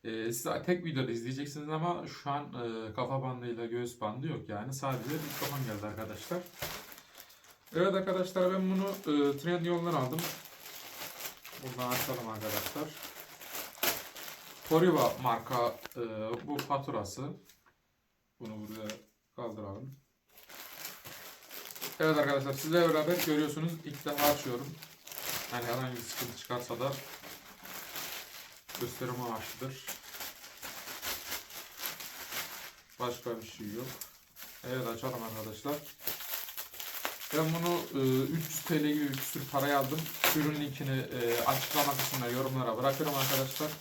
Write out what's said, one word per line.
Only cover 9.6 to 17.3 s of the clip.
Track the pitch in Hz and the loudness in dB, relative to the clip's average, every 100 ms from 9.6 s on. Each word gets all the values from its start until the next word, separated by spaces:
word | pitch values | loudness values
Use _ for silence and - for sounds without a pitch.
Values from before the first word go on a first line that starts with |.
| 170 175 170 | 4 2 2
aldım. | 151 127 160 180 - - - - - - - - - - - - - | 2 2 0 -2 -6 -12 -16 -14 -14 -12 -10 -10 -8 -10 -10 -14 -10
Buradan | 131 123 123 | -8 -4 0
açalım | 123 - 123 113 | 0 0 -2 -4
arkadaşlar. | 107 107 107 - 147 156 - - - - - - - - - - - - - - - - - - | -4 -2 0 -2 -4 -6 -6 -12 -12 -14 -14 -8 -8 -8 -2 0 0 -6 -12 -12 -12 -16 -14 4
Toriva | 160 180 151 - - | 8 10 8 6 4
marka, | 123 117 - 127 120 - - 127 | 2 2 2 2 2 0 -10 -6
e, | 117 107 110 120 - | -6 -4 -2 -4 -2
bu | 143 | -4
faturası. | - 139 135 113 101 - 143 | 0 0 0 -2 -4 -6 -8